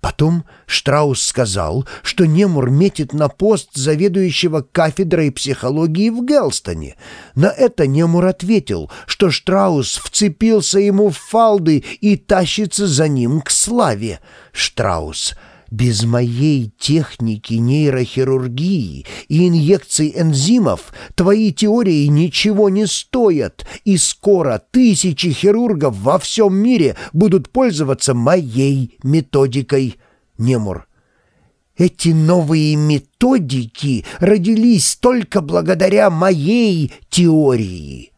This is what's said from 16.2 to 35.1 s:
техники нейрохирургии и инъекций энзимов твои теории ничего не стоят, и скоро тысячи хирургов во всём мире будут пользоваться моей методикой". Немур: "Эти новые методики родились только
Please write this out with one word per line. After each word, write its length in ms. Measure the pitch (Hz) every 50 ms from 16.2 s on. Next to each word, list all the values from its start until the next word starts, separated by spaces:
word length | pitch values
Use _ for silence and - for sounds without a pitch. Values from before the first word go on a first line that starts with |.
| 120 120 120 120 139 156 151 135 117 107 _ _
техники 760 | - - 147 165 147 - - - 120 113 110 104 - - 117
нейрохирургии 1500 | 113 117 120 135 151 151 143 135 131 127 117 - 131 131 127 135 131 127 127 120 127 156 180 196 170 117 90 73 67 - - - - -
и 220 | _ - 156 180 180
инъекций 640 | 170 165 147 147 196 185 - - - - 156 151 -
энзимов 800 | 156 170 160 151 135 135 170 240 254 208 139 95 - - - - - - - -
твои 360 | - 180 185 202 220 220 208 156
теории 540 | - 220 208 208 240 240 190 165 151 143
ничего 640 | 143 147 147 165 170 - - - 208 214 196 214 202
не 180 | 190 202 214
стоят, 800 | 196 - - - _ - 254 240 208 175 147 117 90 - _ - - - - _
и 140 | 214 196
скоро 680 | 170 - - - _ - 202 202 185 165 139 117 104 _ _
тысячи 640 | _ 247 254 240 202 - - 190 151 - - 180 143
хирургов 640 | - - 196 208 226 240 240 214 151 151 139 113
во 240 | 98 98 127 156 185
всём 340 | - - - 226 220 202 185
мире 400 | 190 208 240 254 226 165 131 107 - - - -
будут 380 | 156 196 214 165 185 127 -
пользоваться 640 | _ 247 262 247 185 147 156 135 135 110 - - 135
моей 840 | 120 117 135 170 185 160 123 113 127 135 139 139 135 127 113 _ _ -
методикой". 960 | 131 147 165 147 _ - 139 135 135 120 139 131 - 143 135 135 123 - _ _ _ _ _ _ _ _ -
Немур: 480 | 110 120 131 120 110 101 90 - - _ _ _ _ _ _ _ _ _ _ _ _ _ _ _ _ _ _
"Эти 340 | _ 175 180 - _ - 165
новые 680 | 165 156 156 156 180 180 160 143 165 160 151 151 151
методики 1300 | 151 151 151 151 139 - _ _ _ 240 247 262 247 170 127 131 131 120 110 _ - - 147 131 110 92 - - -
родились 760 | 165 185 208 214 170 196 226 214 220 240 233 190 - - -
только 460 | _ - 247